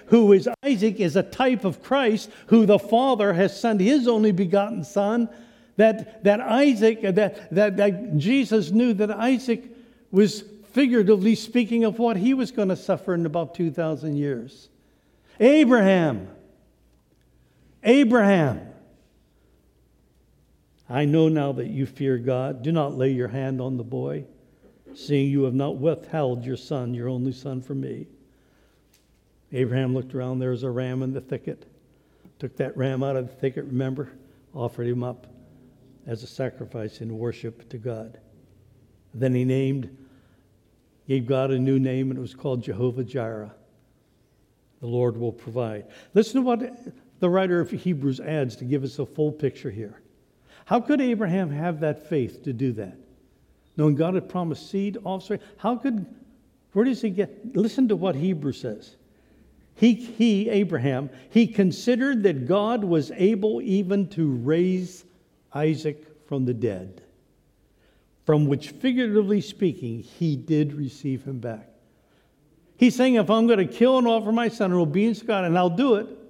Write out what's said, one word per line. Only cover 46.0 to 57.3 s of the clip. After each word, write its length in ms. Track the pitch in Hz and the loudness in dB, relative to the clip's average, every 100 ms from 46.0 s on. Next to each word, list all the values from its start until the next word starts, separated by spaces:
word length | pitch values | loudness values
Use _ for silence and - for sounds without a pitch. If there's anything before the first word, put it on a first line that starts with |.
| - | -2
Listen 280 | 196 220 269 | 2 2 2
to 40 | 254 | 0
what 160 | 233 247 - - - _ - | -2 -4 -12 -20 -20 _ -2
the 80 | 180 | 0
writer 320 | 185 190 175 | 2 2 0
of 100 | 165 | -2
Hebrews 480 | 196 180 156 139 131 | -4 -4 -2 -2 -4
adds 380 | - 156 131 107 | -4 -4 -4 -6
to 80 | 123 | -4
give 180 | 143 | -4
us 160 | 135 - | -4 -8
a 60 | 135 | -8
full 260 | - 151 | -4 -4
picture 400 | 147 135 - 139 | -2 -6 -6 -12
here. 300 | 101 104 - _ _ _ _ _ - - | -12 -14 -16 _ _ _ _ _ -16 -2
How 160 | 240 | -2
could 180 | 240 294 | 2 0
Abraham 500 | 262 220 208 185 175 | 0 0 -2 -2 -2
have 280 | 143 170 160 | -4 -4 -2
that 300 | 156 147 - | -4 -4 -4
faith 340 | 156 113 - | -4 -4 -6
to 80 | - | -10
do 220 | 120 135 | -4 -4
that, 240 | 110 95 87 - _ _ _ _ _ _ - | -4 -10 -14 -20 _ _ _ _ _ _ 0
knowing 180 | 151 143 | 2 2
God 200 | 165 185 | 0 -2
had 120 | 170 | -4
promised 420 | 180 170 143 - | -6 -6 -8 -8
seed, 280 | 196 202 196 190 | -6 -4 -6 -8
offspring? 340 | 190 185 208 - - | -8 -8 -10 -10 -8
How 220 | 220 240 | -4 -4
could, 280 | 277 220 175 - - _ _ _ _ | -4 -4 -8 -14 -20 _ _ _ _
where 100 | 196 | 0
does 180 | 247 240 | 0 0
he 100 | 220 | -2
get, 440 | 185 190 | -2 -4